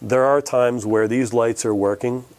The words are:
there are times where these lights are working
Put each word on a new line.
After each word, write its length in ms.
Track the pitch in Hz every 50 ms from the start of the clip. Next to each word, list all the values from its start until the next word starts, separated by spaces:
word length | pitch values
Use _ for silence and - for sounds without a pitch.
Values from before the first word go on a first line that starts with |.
there 240 | 117 107 127 131 131
are 160 | 139 143 143
times 460 | 139 - - 127 123 120 123 120 101
where 220 | 107 110 110 110 107
these 260 | 120 127 131 107 113
lights 320 | 120 117 117 110 - -
are 80 | 117 104
working 500 | 101 101 101 104 101 - 123 123 127 127 - -